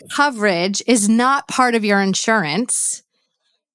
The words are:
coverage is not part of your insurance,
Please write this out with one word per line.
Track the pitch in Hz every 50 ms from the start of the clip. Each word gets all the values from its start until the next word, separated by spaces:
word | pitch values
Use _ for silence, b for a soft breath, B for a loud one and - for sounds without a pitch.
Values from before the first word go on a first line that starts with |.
| - - -
coverage | - 285 294 262 220 208 208 185 170 170 196 202 - -
is | - 240 240 202 202
not | 220 226 240 254 277 277 - -
part | - - 254 247 233
of | 226 202
your | 196 202 196
insurance, | 196 196 185 - - - 220 220 180 147 143 190 247 254 - - - - - - - _ _ _ _ _ _ _ _ _ _ _ _ _